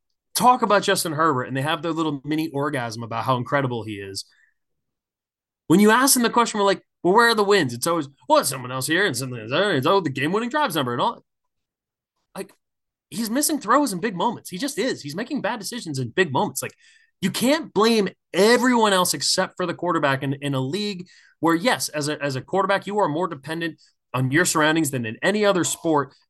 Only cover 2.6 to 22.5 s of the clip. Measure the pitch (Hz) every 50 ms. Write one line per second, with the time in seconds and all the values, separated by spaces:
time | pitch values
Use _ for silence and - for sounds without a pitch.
2.6 | 143 151 147 127 120 117 110 117 117 107 117 117 110 131 131 123 120 - 147 143
3.6 | 135 123 123 113 104 110 104 98 98 98 98 - - - _ _ _ _ _ _
4.6 | _ _ _ _ _ _ _ _ _ _ _ _ _ _ _ _ _ _ _ _
5.6 | _ - 156 196 208 214 220 247 269 269 - 254 233 214 - 240 233 226 - 214
6.6 | 196 196 190 190 - _ _ _ - 175 196 233 233 233 226 214 202 196 208 196
7.6 | 147 120 120 123 - 170 175 170 143 135 - _ _ - 311 294 190 131 139 135
8.6 | 123 123 131 131 131 151 160 180 208 190 139 117 135 127 123 117 107 113 135 170
9.6 | 202 208 175 131 120 165 196 196 170 143 131 131 139 160 190 214 240 233 269 302
10.6 | 294 233 - 160 131 123 120 131 190 240 - - _ _ _ _ _ _ _ _
11.6 | _ _ _ _ _ _ _ _ _ _ _ _ _ _ _ 98 95 - _ _
12.6 | _ _ _ _ _ _ _ _ _ _ - 196 233 214 233 285 294 - 311 -
13.6 | - 196 254 294 294 - 190 170 190 233 185 170 190 240 180 - - - 180 180
14.6 | 262 285 - 185 240 254 180 131 - 143 143 190 240 - 302 220 - 202 247 226
15.6 | 185 - 233 240 - 165 143 131 123 110 - 185 190 147 127 160 208 156 - -
16.6 | 127 107 - _ _ _ _ _ _ _ _ _ - 190 - - 214 262 294 330
17.6 | 254 165 - 185 214 226 233 220 196 170 - _ _ _ - 170 202 226 240 240
18.6 | 247 254 247 233 220 208 196 180 180 - - 139 - - - 190 180 175 - -
19.6 | 180 170 165 - 170 175 165 160 147 139 135 131 143 135 139 135 143 143 139 131
20.6 | 131 131 160 208 208 208 202 175 180 - - - _ _ _ _ 151 165 165 170
21.6 | 185 254 190 143 - - - 151 143 151 151 - 147 143 131 127 - -